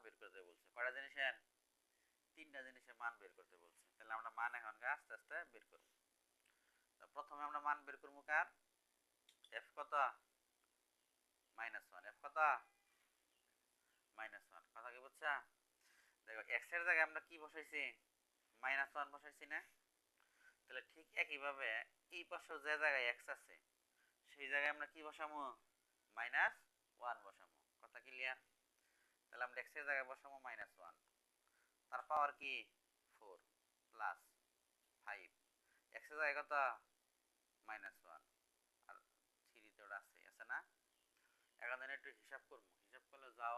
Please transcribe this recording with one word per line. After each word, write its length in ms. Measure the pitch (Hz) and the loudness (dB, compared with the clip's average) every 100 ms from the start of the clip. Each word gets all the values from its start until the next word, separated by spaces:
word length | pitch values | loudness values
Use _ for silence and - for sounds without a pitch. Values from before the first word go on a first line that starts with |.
বের 100 | 113 101 | -8 -16
করতে 200 | 101 92 87 | -16 -14 -16
বলছে। 180 | 82 - | -20 -12
কয়টা 180 | 120 123 131 | 0 0 0
জিনিসের? 380 | 135 143 135 - _ _ _ _ _ _ _ _ _ | -4 2 2 2 _ _ _ _ _ _ _ _ _
তিনটা 260 | 160 151 139 131 | -20 -12 -10 -10
জিনিসের 300 | 127 123 117 | -14 -20 -4
মান 100 | 117 117 | -4 -4
বের 120 | 95 90 | -12 -18
করতে 180 | 87 90 | -20 -20
বলছে। 220 | 85 - _ - | -20 -20 _ -16
তাহলে 160 | 113 113 | -4 -2
আমরা 120 | 117 117 | -2 0
মান 120 | 117 120 | 0 0
এখন 160 | 110 113 123 | -6 -4 -2
আস্তে 180 | 147 - 113 | -2 -4 -12
আস্তে 200 | - 156 165 | -6 -6 -6
বের 120 | 110 - | -14 -20
করব। 160 | 82 _ _ _ _ _ _ _ _ _ _ _ _ | -20 _ _ _ _ _ _ _ _ _ _ _ _
তো 60 | - | -8
প্রথমে 280 | 147 147 147 147 | -6 -6 -4 0
আমরা 120 | 147 147 | 2 4
মান 100 | 147 139 | 4 0
বের 100 | 135 | -10
করবো 180 | 143 143 151 | -12 -12 6
কার? 160 | 156 - - _ _ _ _ _ _ - - - 113 | 6 6 -2 _ _ _ _ _ _ -20 -20 -10 -8
f 20 | - - | -8 -8
কত? 180 | 143 147 127 - _ _ _ _ _ _ _ _ _ _ _ _ _ 110 | 2 4 4 2 _ _ _ _ _ _ _ _ _ _ _ _ _ -8
মাইনাস 280 | 117 104 - | -6 -6 -10
ওয়ান। 140 | 90 101 | -14 -14
f 40 | - | -10
কত? 140 | 143 156 151 120 - _ _ _ _ _ _ _ _ _ _ _ _ _ _ 107 | -2 6 8 6 0 _ _ _ _ _ _ _ _ _ _ _ _ _ _ -10
মাইনাস 260 | 110 101 - | -10 -10 -16
ওয়ান। 140 | 87 - | -20 -16
কথা 140 | 113 120 | -12 -10
কি 60 | 123 131 | -10 -14
বুঝছা? 260 | - 156 135 - _ _ _ - - - _ - | -2 2 2 -2 _ _ _ -20 -20 -20 _ -10
দেখো, 160 | 110 104 120 | -8 0 0
x 20 | - 170 | 2 2
এর 60 | 170 | 6
জায়গায় 200 | 165 156 | 6 6
আমরা 120 | 156 - | 2 -8
কি 80 | 165 | -12
বসাইছি? 380 | 151 160 151 151 131 113 _ _ _ _ _ 110 | -10 -10 -6 -4 -4 -6 _ _ _ _ _ _
মাইনাস 280 | 131 139 139 151 | 0 2 0 -2
ওয়ান 120 | 139 | -4
বসাইছি 300 | 143 147 - 147 | -6 -14 -14 -6
না? 80 | 156 - - _ _ _ _ _ _ - _ | -6 -6 -18 _ _ _ _ _ _ -20 _
তাহলে 180 | - 127 - | -10 -10 -10
ঠিক 140 | 160 160 220 | -18 -4 0
একইভাবে 460 | 180 147 143 135 123 113 - _ _ 175 | 0 0 -2 0 0 0 -4 _ _ -10
এই 80 | 170 | -6
পাশে 240 | 170 - 156 | -8 -6 -4
যে 100 | 147 151 | 0 4
জায়গায় 240 | 151 135 120 120 | 6 6 4 2
x 40 | - | -4
আছে, 200 | 135 - 85 _ _ _ _ _ _ - | -8 -10 -20 _ _ _ _ _ _ -20
সেই 160 | 143 135 | -8 0
জায়গায় 200 | 143 147 | 4 4
আমরা 120 | 151 147 | 4 -4
কি 80 | 160 151 | -6 -10
বসামো? 340 | 151 151 151 135 113 _ _ _ _ _ 110 | -6 -4 -2 -4 -6 _ _ _ _ _ -4
মাইনাস 380 | 120 143 214 - - _ _ _ | 2 6 6 4 -14 _ _ _
ওয়ান 160 | 120 113 98 | -4 -4 -8
বসামো। 320 | - 92 _ _ _ | -18 -20 _ _ _
কথা 160 | 117 120 131 | -18 -16 -14
ক্লিয়ার? 320 | 127 131 131 - _ _ _ _ _ _ _ _ | -4 -4 -4 -10 _ _ _ _ _ _ _ _
তাহলে 160 | 117 123 | -4 -2
আমরা 120 | 123 - | -2 -6
x 40 | 151 | -4
এর 60 | 143 | 0
জায়গায় 200 | 139 127 | 0 0
বসামো 260 | 135 139 135 127 | -8 -12 -12 -10
মাইনাস 260 | 107 101 - | -8 -10 -12
ওয়ান। 160 | 85 - _ _ _ _ _ _ _ _ _ | -16 -18 _ _ _ _ _ _ _ _ _
তার 120 | 127 - | -6 2
পাওয়ার 200 | 151 143 - | 4 4 2
কি? 140 | 139 127 110 _ _ _ _ - | -6 -6 -8 _ _ _ _ -20
ফোর 200 | 104 87 _ _ _ _ _ | -20 -20 _ _ _ _ _
প্লাস 260 | 113 101 - - _ _ _ _ _ _ _ | 0 0 0 -10 _ _ _ _ _ _ _
ফাইভ। 220 | 107 101 87 _ _ _ _ _ _ - | -10 -8 -10 _ _ _ _ _ _ -14
x 20 | - | -6
এর 40 | 151 | 4
জায়গায় 160 | 151 143 | 4 4
কত? 120 | - 147 131 110 - _ _ _ _ _ _ _ - | 2 4 4 2 -10 _ _ _ _ _ _ _ -10
মাইনাস 280 | 107 98 - | -8 -8 -12
ওয়ান। 180 | 90 78 - _ _ _ _ _ - | -18 -18 -20 _ _ _ _ _ -18
আর 80 | 95 _ _ _ _ _ | -18 _ _ _ _ _
থ্রি 200 | 117 107 104 | -20 -20 -18
তো 60 | |
ওটা 120 | 101 101 | -8 -8
আছে, 180 | - - - | -8 -20 -20
আছে 140 | - 113 | -14 -4
না? 60 | 143 - _ _ _ _ _ _ _ _ - | -4 -4 _ _ _ _ _ _ _ _ -6
এখন 140 | 120 127 | -4 -2
যেন 100 | 131 135 | -4 -8
একটু 100 | 139 - | -10 -16
হিসাব 220 | - 135 - | -12 -12 -12
করবো। 200 | 127 - _ | -20 -20 _
হিসাব 180 | _ 127 - | _ -20 -20
করলে 180 | 135 131 117 | -18 -16 -6
যা 80 | 117 | -2